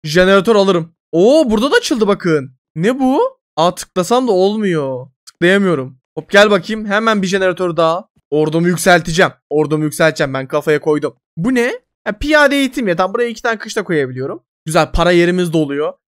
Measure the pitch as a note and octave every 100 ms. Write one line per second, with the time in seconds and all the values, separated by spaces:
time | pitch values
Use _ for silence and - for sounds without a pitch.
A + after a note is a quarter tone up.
0 | D#3 D#3+ F#3 G3 G#3 G#3+ G3 F3+ E3 _
1 | _ D#3+ G3+ D4+ C#4 A3 C4+ A4+ - C4
2 | G#3 G3 F#3 D#3 C3 _ _ - F#3 C4
3 | C4 C#4 B4+ C5 _ - E3+ F3 - -
4 | F3 A#3+ B3+ F#3 F#3+ G#3+ G3+ E3 C#3 B2+
5 | B2+ _ - _ F3 G3 F#3+ D3+ C3 -
6 | _ - D#3 G3+ G#3+ G3+ - A3 G#3+ G3+
7 | A3+ G#3+ F#3 G3 F#3 F3+ F3+ E3 D#3+ E3+
8 | A3+ _ _ D3 D3+ D#3+ F3 E3+ G3 F3
9 | E3+ E3 F3+ - _ D3 D3 D3+ D3+ -
10 | D#3+ D3+ D3 C3 C3 D3+ D3+ D3+ D#3+ D3+
11 | C#3+ - _ - F#3+ B3+ A#3+ A#4+ _ _
12 | - G#3 D4 D4+ C#4+ C#4 C4+ C#4 A3 E3+
13 | F#3+ A3 A#3+ A3+ A#3+ A3 A3 A3 F#3 D#3+
14 | C3 B2+ C3+ B3 _ _ - E3 D#3 -
15 | E3+ F3 E3+ F3+ F3 D#3+ D3 C#3+ D#3 F#3